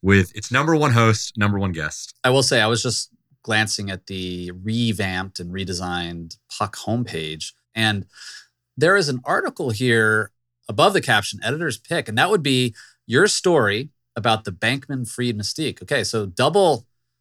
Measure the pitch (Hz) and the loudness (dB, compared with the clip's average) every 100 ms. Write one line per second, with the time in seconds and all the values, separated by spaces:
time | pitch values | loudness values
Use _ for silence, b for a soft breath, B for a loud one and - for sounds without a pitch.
0 | 92 98 92 - - 127 156 160 147 117 | 6 4 4 -4 -2 0 2 4 4 6
1 | 113 110 - - 104 101 98 80 76 - | 4 4 -2 -2 0 2 -2 -2 -6 -8
2 | - - 127 135 135 131 107 117 127 - | -16 -4 2 4 4 2 2 0 -2 -4
3 | - _ _ _ - 107 107 - 98 92 | -8 _ _ _ -2 0 0 -2 -6 -10
4 | - 95 90 90 87 90 98 113 117 98 | -10 -8 -6 -6 -8 -10 -4 0 0 0
5 | 98 92 95 - 87 92 92 87 90 87 | -2 -4 -6 -10 -10 -8 -6 -6 -4 -4
6 | 87 85 85 - _ - 101 - - 117 | -6 -8 -12 -16 _ -6 -6 -6 -4 -4
7 | 117 82 78 80 - _ _ 113 110 104 | -4 -6 -6 -8 -12 _ _ -2 0 0
8 | 90 B B B B _ _ - 151 202 | -6 B B B B _ _ 0 4 4
9 | 151 127 131 185 381 - 147 104 127 117 | 2 -4 -2 -2 -2 -4 -4 -2 2 4
10 | 110 107 107 _ _ _ - 104 175 196 | 4 2 -2 _ _ _ -10 4 4 4
11 | - 110 101 104 110 147 165 - - 170 | 2 0 0 -6 -6 -4 -4 -6 -6 -6
12 | - 110 170 208 143 131 123 B B B | -2 0 2 2 2 0 0 B B B
13 | - 120 202 - 185 165 107 101 143 _ | 0 4 4 2 2 4 4 0 -6 _
14 | _ - 113 110 - 87 113 139 - 135 | _ -4 0 0 -2 -4 -2 -2 -4 -8
15 | 117 - 123 107 104 - 101 87 107 139 | -6 -4 -4 -2 -6 -4 -6 -6 -4 -2
16 | 101 117 98 - 131 185 185 123 - _ | 0 -4 -4 0 2 4 4 2 -4 _
17 | _ _ | _ _